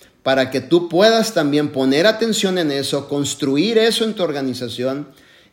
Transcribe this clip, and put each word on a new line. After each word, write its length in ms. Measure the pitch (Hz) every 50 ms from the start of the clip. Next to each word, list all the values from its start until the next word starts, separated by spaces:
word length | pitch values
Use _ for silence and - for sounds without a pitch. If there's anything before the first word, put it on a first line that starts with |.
| - - _ _ -
para 280 | 131 135 131 131 127
que 100 | 131 135
tú 300 | 127 - 160 175 175 -
puedas 420 | 160 175 196 226 226 226 214 - -
también 380 | 170 156 143 143 147 151 147
poner 360 | - 131 135 131 135 147 175
atención 520 | 214 220 220 226 226 214 - - 196 185 180
en 120 | 170 151
eso, 380 | 139 139 135 131 - 143 135 -
construir 680 | 143 143 143 - - - 156 135 135 143 160 220 233 220
eso 260 | 220 233 220 - 226
en 80 | 220 208
tu 100 | 214 180
organización 840 | 156 143 143 135 131 123 123 123 117 107 - 123 131 135 143 147 143 - - - _ _ _ _ _